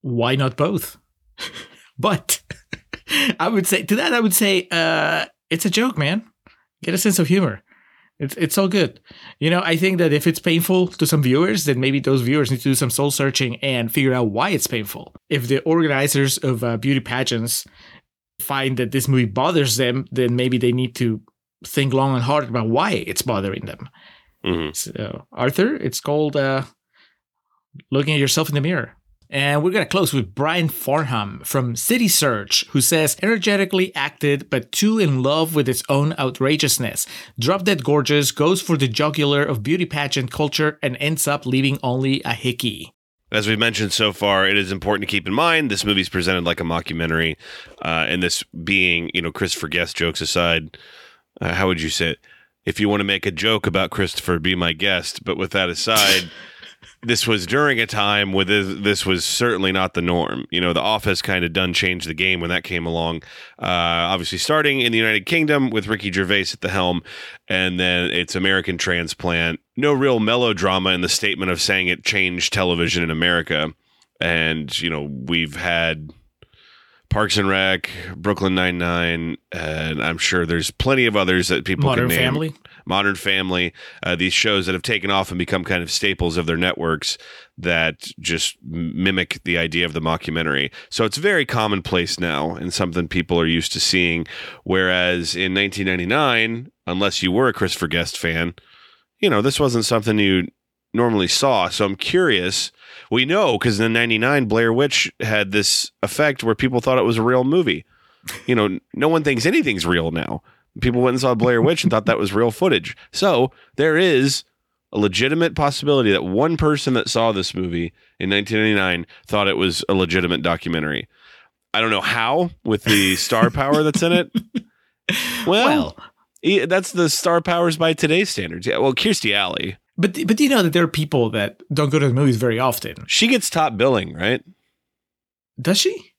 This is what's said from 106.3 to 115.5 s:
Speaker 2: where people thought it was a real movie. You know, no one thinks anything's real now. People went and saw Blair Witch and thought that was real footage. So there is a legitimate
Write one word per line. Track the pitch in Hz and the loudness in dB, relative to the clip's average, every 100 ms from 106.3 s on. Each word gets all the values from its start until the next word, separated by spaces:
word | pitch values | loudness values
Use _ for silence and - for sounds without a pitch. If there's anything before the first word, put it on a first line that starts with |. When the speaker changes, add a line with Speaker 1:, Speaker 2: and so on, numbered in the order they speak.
| 131 | 2
Speaker 2:
where | 113 | -2
people | 110 131 123 | 0 0 0
thought | 120 131 | 2 4
it | |
was | 104 113 | 4 2
a | |
real | 113 127 127 | 4 4 4
movie. | 170 151 80 - _ _ _ - - - | 2 2 -2 -6 _ _ _ -16 -10 0
You | 120 | 2
know, | 104 92 _ | 2 -2 _
no | - 147 | -2 2
one | 160 | 2
thinks | 147 127 135 | 2 0 2
anything's | 302 147 98 85 | 2 0 -2 2
real | 87 82 | 2 0
now. | 82 - - _ _ _ - | -4 -6 -8 _ _ _ -2
People | 120 120 | 0 2
went | 127 127 | 2 2
and | |
saw | 131 117 | 0 2
Blair | 120 120 | 2 4
Witch | 131 165 | 4 2
and | 185 | 2
thought | 110 107 | 2 2
that | 113 | 0
was | 98 | 0
real | 101 120 | 2 0
footage. | - 185 101 - - - | 2 2 2 -2 -16 -10
So | - 196 143 131 _ _ - | 0 2 4 2 _ _ 0
there | 156 156 | 2 4
is | 185 139 139 139 - _ _ _ _ | 4 4 2 -2 -8 _ _ _ _
a | 104 | 0
legitimate | 104 92 131 160 170 | 0 2 0 2 0